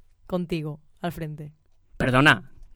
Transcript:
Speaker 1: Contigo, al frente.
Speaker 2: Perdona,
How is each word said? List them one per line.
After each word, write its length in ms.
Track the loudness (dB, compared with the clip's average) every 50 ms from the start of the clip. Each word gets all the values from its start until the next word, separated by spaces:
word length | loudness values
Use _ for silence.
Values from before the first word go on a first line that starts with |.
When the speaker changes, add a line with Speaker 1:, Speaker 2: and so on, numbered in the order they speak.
| -20 _ _ _ _ -8
Speaker 1:
Contigo, 500 | -6 -6 -4 -4 -6 -6 -6 -8 -10 -12 _ _ _ _
al 100 | -8 -8
frente. 420 | -8 -8 -10 -10 -10 -12 -14 -16 -18 _ _ _ _ _ _ _ -8
Speaker 2:
Perdona, 560 | -4 -2 2 4 6 6 6 6 4 0 -10 -20 -20 -20 -20 -16